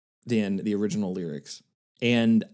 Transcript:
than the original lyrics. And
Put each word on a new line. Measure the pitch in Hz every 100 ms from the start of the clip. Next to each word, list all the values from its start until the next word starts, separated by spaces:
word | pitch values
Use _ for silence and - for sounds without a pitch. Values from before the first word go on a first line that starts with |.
| _ _ -
than | 113 101 98
the | 107 101
original | 104 98 98
lyrics. | 92 85 73 - - _ _ _ _
And | 120 120 113 110 -